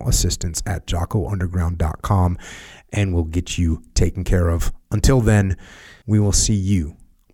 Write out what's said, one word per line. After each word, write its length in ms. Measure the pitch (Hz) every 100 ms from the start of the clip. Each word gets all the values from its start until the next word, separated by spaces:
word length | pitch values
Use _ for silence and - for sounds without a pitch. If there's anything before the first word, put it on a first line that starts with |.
| -
assistance 560 | - 87 82 87 80 -
at 180 | 92 -
jocko 420 | 85 85 110 90
underground 520 | 98 90 90 85 85
dot 240 | 82 -
com, 340 | - 98 90 87 - - - - _
and 220 | - 98 87
we'll 80 |
get 340 | 80 85 85 -
you 240 | 85 80 - -
taken 280 | 90 98
care 240 | 90 92 87
of 220 | 82 - - _
until 300 | 107 - 135
then, 360 | 113 104 98 92 - - - - -
we 140 | 107
will 120 | 101
see 220 | - -
you 440 | 104 95 98 73 - - _ _